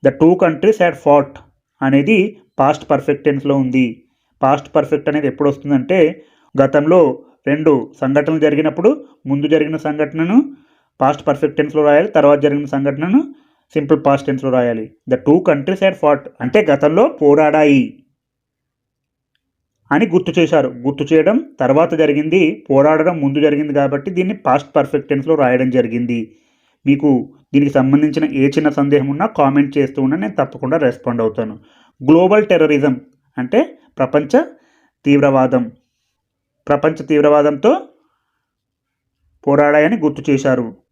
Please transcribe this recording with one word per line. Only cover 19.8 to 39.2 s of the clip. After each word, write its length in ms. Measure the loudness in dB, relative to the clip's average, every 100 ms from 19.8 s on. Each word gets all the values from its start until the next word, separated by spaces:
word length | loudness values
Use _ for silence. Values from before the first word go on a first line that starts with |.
| _ -2
అని 100 | 0
గుర్తు 180 | 0 -2 0
చేశారు. 300 | 2 2 0 -4 -8
గుర్తు 180 | -6 0
చేయడం 280 | 2 2 0 -4 _
తర్వాత 280 | 0 2 2 2
జరిగింది, 400 | 0 0 0 0 0 -2 -2
పోరాడడం 480 | 2 4 2 0 0
ముందు 160 | -2 0 0
జరిగింది 280 | 0 -2 -2
కాబట్టి 300 | -2 -2 -6 -4
దీన్ని 180 | -4 -4 -2
పాస్ట్ 240 | -2 0 -2
పర్ఫెక్ట్ 320 | -2 -4 -4
టెన్స్‌లో 220 | -6 -2 0
రాయడం 260 | 2 0 0 0
జరిగింది. 420 | -2 -4 -4 -6 -8 _ _ _ _ _ -2
మీకు 200 | 0 2 0 -2 _ _
దీనికి 200 | 0 0 0
సంబంధించిన 460 | 2 2 2 0 -4 0
ఏ 20 | 0 0
చిన్న 140 | -2 -2
సందేహం 280 | 0 0 0 -4
ఉన్నా 120 | -4 0
కామెంట్ 300 | 0 2 0 0
చేస్తూ 200 | -4 -2 -2
ఉండండి, 200 | -2 -6
నేను 100 | -4
తప్పకుండా 360 | -6 -4 -4 -2 -2
రెస్పాండ్ 340 | -2 -8 -4 -4
అవుతాను. 300 | -4 -10 -10 _ _ _ _
గ్లోబల్ 440 | -4 -2 0 0 -2
టెర్రరిజం 440 | -2 0 0 -2 -4 -10 _ _ -12
అంటే 180 | -4 -2 -2 -8 _ -6
ప్రపంచ 320 | -2 -2 0 -2 -2 -10 _ _ _ _ 0
తీవ్రవాదం, 580 | 2 2 2 0 0 -4 -12 _ _ _ _ _ _ _ _ -4
ప్రపంచ 280 | -2 -2 -4 -2
తీవ్రవాదంతో 640 | 2 4 4 2 0 0 0 -4 _ _ _ _ _ _ _ _ _ _ _ _ _